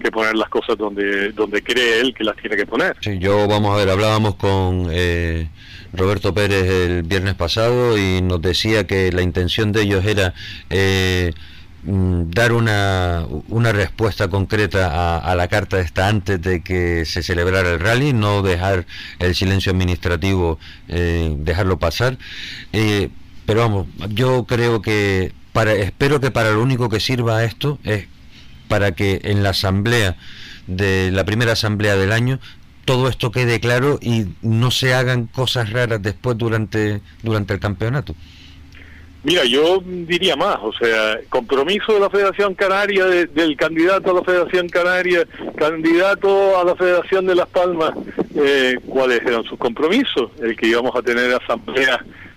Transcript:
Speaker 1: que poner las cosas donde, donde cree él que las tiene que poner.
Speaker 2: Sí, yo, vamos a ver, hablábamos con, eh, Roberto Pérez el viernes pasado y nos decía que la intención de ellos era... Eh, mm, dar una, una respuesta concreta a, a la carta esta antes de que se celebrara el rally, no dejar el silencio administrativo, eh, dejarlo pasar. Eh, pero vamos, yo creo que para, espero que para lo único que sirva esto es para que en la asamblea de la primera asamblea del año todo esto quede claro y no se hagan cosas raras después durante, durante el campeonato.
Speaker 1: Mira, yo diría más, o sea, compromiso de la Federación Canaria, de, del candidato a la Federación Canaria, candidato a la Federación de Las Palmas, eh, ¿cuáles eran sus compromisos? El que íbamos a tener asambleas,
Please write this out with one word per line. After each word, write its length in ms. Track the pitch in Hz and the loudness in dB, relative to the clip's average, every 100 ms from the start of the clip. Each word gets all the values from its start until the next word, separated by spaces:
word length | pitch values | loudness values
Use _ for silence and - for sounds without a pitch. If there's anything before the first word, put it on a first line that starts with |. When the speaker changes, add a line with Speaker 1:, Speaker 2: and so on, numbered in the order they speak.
Speaker 1:
que 80 | 117 | -4
poner 240 | 110 110 110 | -2 0 0
las 120 | 110 | -2
cosas 260 | 120 - 107 | -2 -2 -2
donde, 560 | 107 101 101 101 101 | -4 -2 -2 -2 -2
donde 300 | 107 107 104 | -2 -2 -2
cree 380 | 117 123 120 113 | -2 0 2 2
él 140 | 131 | 0
que 100 | 117 | -2
las 120 | 110 - | -4 -4
tiene 200 | 107 101 | -4 -4
que 100 | 101 | -2
poner. 300 | 123 180 - | -2 -2 -4
Speaker 2:
Sí, 180 | 104 95 | -6 -2
yo, 280 | 95 101 101 | 2 2 2
vamos 260 | 104 104 | 2 2
a 40 | 104 | 2
ver, 100 | 95 | 2
hablábamos 440 | 95 107 107 107 | 2 2 2 0
con, 540 | 98 101 98 92 92 87 | 0 0 2 2 0 -2
eh, 580 | 85 87 85 85 82 82 - - - - | 0 0 0 -2 -4 -6 -10 -20 -20 -10
Roberto 380 | 87 92 101 101 | -2 0 0 0
Pérez 300 | 87 101 98 | 0 2 2
el 380 | 92 92 87 87 | 2 2 2 0
viernes 320 | 85 95 95 | -2 -2 -2
pasado 640 | 95 85 - 117 123 123 110 | -2 -2 0 2 2 2 2
y 220 | 95 92 | 2 2
nos 180 | 90 90 | 0 0
decía 440 | 90 85 110 110 95 | 0 0 2 0 2
que 240 | 95 92 | 2 2
la 120 | 90 | 2
intención 500 | 92 85 87 - 107 | 0 0 0 0 0
de 100 | 104 | 2
ellos 220 | 104 98 101 | 2 2 2
era... 260 | 101 92 - - - - | 2 0 -2 -12 -14 -4
Eh, 640 | 90 98 95 92 92 90 78 - - - - | 0 2 2 2 0 -2 -4 -12 -20 -20 -14
mm, 480 | 73 98 92 87 85 | -4 0 0 0 0
dar 220 | 87 117 | 2 2
una, 720 | 117 113 104 98 95 90 85 62 73 - | 2 2 2 2 2 0 -2 -4 -8 -4
una 240 | 113 117 | 0 2
respuesta 560 | 104 90 - 110 - 101 | 2 0 0 -2 0 -2
concreta 600 | 98 95 104 101 95 90 | 0 0 0 0 0 0
a, 280 | 78 87 85 | 0 0 0
a 160 | - | 0
la 140 | 90 90 | 0 0
carta 300 | 107 95 95 | -2 0 -2
esta 280 | 87 - 95 | -2 0 0
antes 320 | 107 92 95 | 0 0 -2
de 220 | 92 90 | 0 -2
que 420 | - 92 87 85 | -2 -2 0 0
se 180 | 80 90 | -2 -4
celebrara 480 | 82 87 87 95 90 | -2 -2 0 2 2
el 80 | 85 | 0
rally, 320 | 92 123 147 | 0 2 2
no 260 | 120 104 101 | 2 2 2
dejar 440 | 95 87 95 95 85 - - - | 2 0 0 -2 -4 -12 -14 -4
el 160 | 90 | -2
silencio 380 | 87 95 98 95 | 0 0 0 0
administrativo, 840 | 92 90 87 90 85 98 95 85 80 - - - | 0 0 0 -2 -2 0 0 0 -2 -8 -20 -6
eh, 460 | 87 87 85 82 71 | -2 0 0 -2 -2
dejarlo 420 | 76 85 95 87 | -2 0 0 0
pasar. 380 | 85 - 123 127 - - - - - | -2 0 -2 -2 -10 -14 -14 -14 -6
Eh, 380 | 101 110 104 87 - - - | -2 0 0 -2 -6 -18 -8
pero 160 | - 107 | -2 2
vamos, 240 | 117 101 - - 101 | 2 0 -4 -8 -6
yo 340 | 107 127 127 110 | 0 2 2 0
creo 320 | 120 120 113 | 0 2 0
que 520 | 95 107 101 95 90 - - | 0 2 2 2 -2 -6 -4
para, 200 | 117 110 | 0 2
espero 480 | 104 98 - 139 147 | 2 0 0 2 2
que 100 | 127 | 2
para 220 | 117 110 | 0 2
lo 100 | 107 | 2
único 260 | 127 127 120 | 2 0 0
que 120 | 107 | 0
sirva 420 | - 127 117 110 | 0 0 0 0
esto 380 | 113 - 139 143 | 0 -2 -4 -4
es 240 | - 104 90 - - - - - - | -2 -4 -4 -16 -20 -20 -20 -16 -4
para 240 | 104 101 | 0 0
que 260 | 85 101 95 | 0 0 0
en 180 | 95 101 | 0 0
la 80 | 101 | 2
asamblea 640 | 92 98 95 104 120 98 87 - - - - - | 0 0 0 2 2 0 -2 -10 -16 -18 -16 -8
de 420 | 92 98 95 92 | -2 2 2 2
la 140 | 95 | 2
primera 280 | 90 107 117 | 0 0 2
asamblea 420 | 110 110 104 104 98 | 0 0 0 2 2
del 160 | 95 | 2
año 260 | 113 123 131 - - - - | 2 0 -2 -6 -20 -20 -8
todo 240 | - 127 131 | -2 0 0
esto 220 | - 123 | -2 -2
quede 280 | 127 120 113 | 0 0 2
claro 380 | 117 123 139 143 | 2 2 2 0
y 260 | 117 117 98 78 | 0 0 -2 -4
no 280 | 113 110 123 | -2 2 2
se 240 | 120 131 | 2 2
hagan 320 | 127 127 123 113 | 2 2 0 -2
cosas 440 | - 123 127 107 | -4 -2 -2 -2
raras 320 | 120 120 113 | 0 0 0
después 340 | 101 98 127 113 | -4 -4 -2 0
durante, 640 | 117 110 104 110 104 101 - - | 0 0 0 0 0 -2 -8 -10
durante 300 | 113 107 101 | -2 -2 -2
el 60 | 98 | -4
campeonato. 540 | 104 95 110 139 - 80 - - - - - - - - - - | -4 -4 -2 -4 -6 -10 -16 -20 -20 -20 -20 -20 -20 -20 -20 -8
Speaker 1:
Mira, 220 | 139 175 | 0 2
yo 380 | 127 131 160 190 | 2 4 4 2
diría 500 | 180 180 165 170 185 | 0 -8 -4 0 0
más, 220 | 143 190 165 | 0 0 -2
o 100 | 110 | -4
sea, 460 | - 117 113 107 110 - | -2 2 2 2 -2 -2
compromiso 640 | 127 117 135 143 208 - | -4 0 0 0 0 2
de 80 | 214 | 2
la 80 | 196 | 2
Federación 440 | 196 196 190 202 | 2 0 2 -2
Canaria, 500 | 180 196 190 202 196 | 0 0 2 0 2
de, 220 | 185 180 160 | 2 2 0
del 280 | 151 165 139 | 0 0 0
candidato 540 | 160 160 175 190 190 | -2 2 2 2 2
a 40 | |
la 100 | 180 | 0
Federación 440 | 175 180 160 185 175 | 2 0 2 0 0
Canaria, 580 | 180 175 180 180 175 165 - 160 - | 0 0 0 2 2 0 -6 -10 -2
candidato 1000 | 151 160 160 170 190 196 196 196 196 190 | -2 0 2 4 4 2 2 4 4 4
a 60 | |
la 100 | 175 | 2
Federación 520 | 170 180 180 - 190 185 | 2 2 2 2 0 2
de 80 | |
Las 120 | 180 170 | 2 2
Palmas, 440 | 185 180 170 160 - - - - | 0 0 0 -2 -4 -8 -8 -4
eh, 420 | 156 143 139 127 123 - | 0 2 4 2 0 -2
¿cuáles 340 | 123 131 117 | 0 2 2
eran 220 | 127 117 | 0 -2
sus 140 | 110 113 | -4 -4
compromisos? 720 | 120 113 156 226 269 - 113 - | -4 0 0 2 0 -2 -4 -4
El 140 | 117 113 | -6 -2
que 120 | 113 | 0
íbamos 280 | 117 123 120 | 2 0 -2
a 60 | |
tener 320 | 120 120 123 | 0 0 0
asambleas, 680 | 123 - 117 107 123 135 120 - - - | 0 -2 -4 -4 -2 0 0 -6 -20 -20